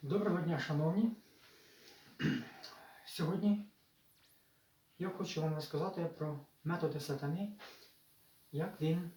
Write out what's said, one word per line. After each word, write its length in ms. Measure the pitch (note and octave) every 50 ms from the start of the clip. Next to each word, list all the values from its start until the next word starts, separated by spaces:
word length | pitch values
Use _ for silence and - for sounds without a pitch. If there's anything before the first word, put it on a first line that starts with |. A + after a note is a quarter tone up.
| - C#3
Доброго 320 | D#3 G#3 G#3 G3+ E3+ F3
дня, 180 | E3 E3 E3 C#3
шановні. 520 | - - D3+ D3 D#3 D#3+ F3+ G3+ A#3 A#3 A3+ - - - - - - - - - - - - - - - - - - - - - - - - - - - - - - - - - - - - - -
Сьогодні 600 | - - - E3+ D3+ F#3+ - G#3 G#3 G#3 G#3 - - _ _ _ _ _ _ _ _ _ _ _ - _ _ _ _ _ _ _ _ _ _ _ _ _ _
я 100 | F3 F#3
хочу 320 | - - G3 E3+ - D#3+
вам 140 | D#3 D#3 D#3
розказати 500 | D3+ D3 - - D3 E3 F#3+ - - E3+ E3 - -
про 220 | D#3 D3+ D3+ C#3+ - - _ _ _
методи 360 | D#3 E3+ - - D3+ C#3+ D3
сатани, 520 | - - C#3+ C#3 C#3+ C#3+ D#3+ F3+ G3+ G#3 - - - - - - - - - - _ _ _ _ - - _ _ _ -
як 300 | - C#3+ D#3+ F#3+ - -
він 300 | D3+ D#3+ E3 F3 F3 E3+ -